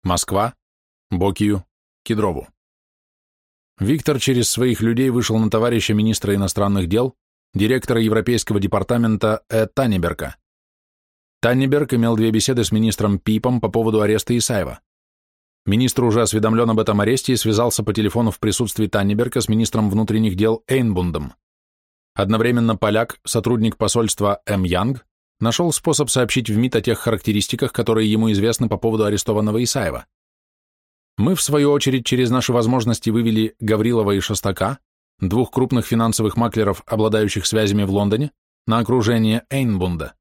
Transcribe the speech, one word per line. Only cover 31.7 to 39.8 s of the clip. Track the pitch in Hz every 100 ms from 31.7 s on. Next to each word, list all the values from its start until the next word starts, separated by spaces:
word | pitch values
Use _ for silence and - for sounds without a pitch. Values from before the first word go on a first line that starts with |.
очередь, | 143 135 131
через | 117 127 123
наши | 127 120
возможности | 120 113 127 113 113 113
вывели | 110 113 110 110 _
Гаврилова | 107 107 113 117 101
и | 98
Шостака, | - 101 101 92 98 139 _ _ _ _
двух | 92 107 120
крупных | - 127 127 -
финансовых | 117 113 110 107 113
маклеров, | 117 110 104 95 -
обладающих | 107 107 107 104 104 -
связями | 110 104 101
в | 98
Лондоне, | 98 101 110 147 _ _ _ -
на | 113
окружение | 113 127 107 117 110 113 -
Эйнбунда. | 135 123 98